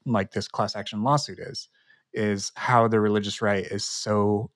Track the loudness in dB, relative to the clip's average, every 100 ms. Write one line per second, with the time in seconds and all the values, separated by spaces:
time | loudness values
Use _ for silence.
0 | -2 0 0 -4 -4 -2 -2 -4 -8 -2
1 | 2 2 0 -8 -12 -12 -16 _ _ _
2 | _ -2 0 -2 -4 -6 2 4 6 4
3 | 4 2 -2 -2 0 0 -2 -6 -6 -6
4 | 0 2 2 0 -2